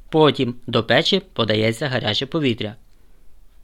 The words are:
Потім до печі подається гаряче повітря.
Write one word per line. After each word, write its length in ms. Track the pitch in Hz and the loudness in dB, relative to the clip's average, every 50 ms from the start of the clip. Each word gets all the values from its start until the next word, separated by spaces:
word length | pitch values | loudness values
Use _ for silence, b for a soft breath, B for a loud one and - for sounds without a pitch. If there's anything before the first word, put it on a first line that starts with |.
| - - | -10 -2
Потім 460 | - 156 156 147 131 - 135 117 120 - - | 2 4 4 4 4 2 0 -2 -4 -6 -6
до 180 | - 117 120 110 | -2 -2 0 2
печі 380 | - 113 127 127 - - 190 185 - - | 2 2 2 2 2 0 -2 -2 -4 -4
подається 560 | - 117 107 110 107 107 113 113 - - 139 | -2 0 0 2 2 2 0 0 -2 -4 -4
гаряче 380 | 127 123 110 110 104 - 139 | -4 -4 -2 -2 -4 -4 -4
повітря. 480 | 131 - 165 151 131 113 - 113 104 107 - - - - - - - - - - - - - - - - - | -4 -2 -2 0 0 0 -2 -4 -10 -10 -14 -20 -20 -20 -20 -20 -20 -20 -20 -20 -20 -20 -20 -20 -20 -20 -20